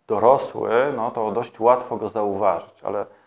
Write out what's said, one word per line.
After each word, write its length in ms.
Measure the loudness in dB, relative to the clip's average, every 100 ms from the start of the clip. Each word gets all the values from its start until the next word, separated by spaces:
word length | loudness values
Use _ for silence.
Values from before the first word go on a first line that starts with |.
| _
dorosły, 840 | 2 4 4 2 -6 0 0 0 -2
no 160 | -4
to 200 | -4 -4
dość 280 | -4 -6 0
łatwo 380 | 2 2 0 -8
go 120 | -6
zauważyć, 760 | -4 -4 0 0 -2 -6 _
ale 220 | -8 -6 -8 _